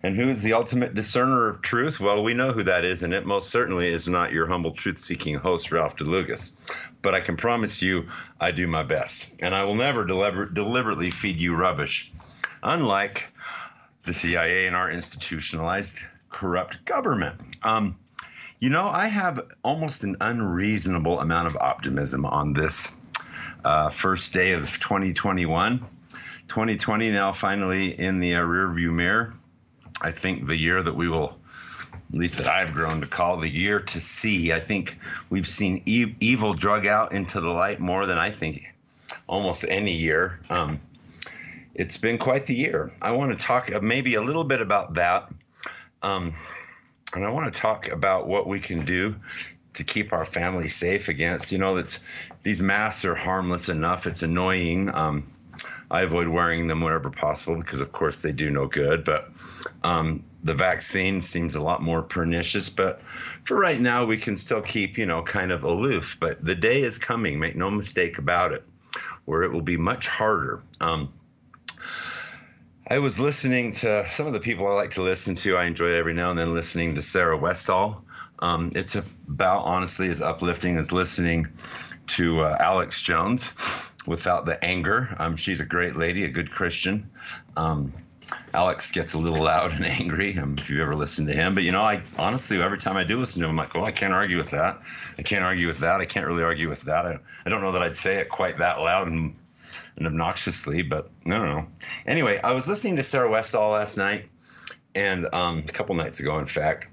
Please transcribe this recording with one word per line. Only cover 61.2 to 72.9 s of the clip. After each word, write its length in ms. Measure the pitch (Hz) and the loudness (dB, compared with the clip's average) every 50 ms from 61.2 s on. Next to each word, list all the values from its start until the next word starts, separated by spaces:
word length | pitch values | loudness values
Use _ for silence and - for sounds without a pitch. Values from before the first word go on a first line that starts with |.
seems 340 | 85 - - 87 85 82 - | -2 -2 -2 0 -2 0 -2
a 80 | 76 | -2
lot 200 | 76 82 85 - | 0 0 0 0
more 200 | 73 82 82 82 | 0 0 0 0
pernicious. 680 | 80 - - 90 82 82 85 85 82 - - 104 92 - | 0 -2 -2 -2 0 0 0 0 0 0 0 -2 -2 -2
But 300 | - - 95 92 - - - - - - - - - - - | 0 0 0 0 0 -4 -10 -16 -14 -12 -12 -12 -14 -10 -4
for 120 | - - | 0 2
right 220 | 202 196 180 151 117 | 4 4 4 4 4
now, 280 | 123 123 120 123 123 | 4 4 4 4 4
we 100 | 113 110 | 2 0
can 180 | 110 - 117 104 | 0 0 -4 -4
still 280 | 95 - - 123 110 | -4 -2 0 0 0
keep, 340 | 104 - - 110 101 95 - | 0 -2 -2 -2 -2 -2 -2
you 80 | - 110 | -2 0
know, 180 | 92 82 82 | 0 0 -2
kind 300 | 85 - - 101 92 92 | -2 -2 -2 0 0 0
of 100 | 90 82 | 0 0
aloof. 540 | 69 78 85 92 113 139 123 87 71 - - - | 2 0 2 2 2 2 2 0 -2 -4 -6 -2
But 240 | - 82 69 - - | -2 -2 -2 -2 -2
the 100 | 160 95 | -2 0
day 260 | 90 92 113 123 139 | 2 4 4 4 4
is 180 | 139 120 - - | 2 0 0 -4
coming, 400 | - - 120 117 110 85 71 73 | -2 -2 0 0 0 0 0 0
make 160 | 80 82 80 | -2 -2 -2
no 160 | 80 90 98 | -2 -2 0
mistake 480 | 104 104 98 - - 92 90 87 - - | 0 -2 -2 -2 0 0 0 0 0 -4
about 340 | 69 78 87 90 90 87 | -2 0 2 2 2 2
it, 120 | 80 - - - - - _ - - - - - - - _ | 0 -4 -8 -14 -20 -20 _ -14 -14 -12 -10 -12 -14 -12 _
where 160 | - 73 80 | -2 0 2
it 100 | 90 87 | 2 2
will 100 | 64 85 | 0 -2
be 140 | 80 90 87 | -2 0 0
much 320 | 80 82 98 127 127 - - | 2 2 0 0 -2 -2 -4
harder. 540 | - - 110 107 107 85 71 67 - - - - - - | -2 0 2 2 2 2 0 -4 -6 -8 -10 -18 -6 -2
Um, 320 | 82 82 82 78 71 69 - - - _ _ _ _ - - - _ - - - - - - - - - - - - - - - - - - - - - _ - - | 0 0 0 0 -2 -6 -8 -14 -20 _ _ _ _ -20 -20 -16 _ -16 -14 -14 -14 -12 -12 -10 -10 -10 -10 -12 -12 -14 -16 -18 -20 -20 -20 -20 -20 -20 _ -20 -4
I 100 | - | 0